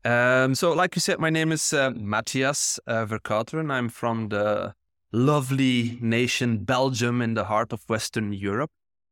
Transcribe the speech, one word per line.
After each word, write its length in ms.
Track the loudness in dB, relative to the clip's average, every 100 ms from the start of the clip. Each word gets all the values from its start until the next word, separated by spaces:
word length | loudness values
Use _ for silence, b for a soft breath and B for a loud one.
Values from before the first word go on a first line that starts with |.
| 2
Um, 460 | 2 4 4 4
so, 160 | 2 2
like 240 | 2 0
you 60 | 0
said, 180 | -2 0
my 100 | 0
name 220 | 2 2
is, 220 | 0 0
uh, 180 | 2 0
Matthias, 840 | -2 -2 -2 -2 0 0 0 -4 -4 -4
uh, 180 | -2
Verkauteren. 640 | -2 -6 -2 -2 -2 -4 -2
I'm 200 | -2 -2
from 400 | -2 -4 -2 -2
the 440 | 0 0 0 -4 -10 _ _ _
lovely 840 | 2 4 2 0 2 2 2 0 -2
nation 600 | 0 2 0 0 0 0
Belgium 640 | 0 0 2 0 0 0
in 120 | 0
the 100 | -2
heart 300 | 0 0 0
of 80 | -6 -4
Western 420 | -4 -2 -4 -4
Europe. 400 | -2 -2 -2 -4 _ _ _ _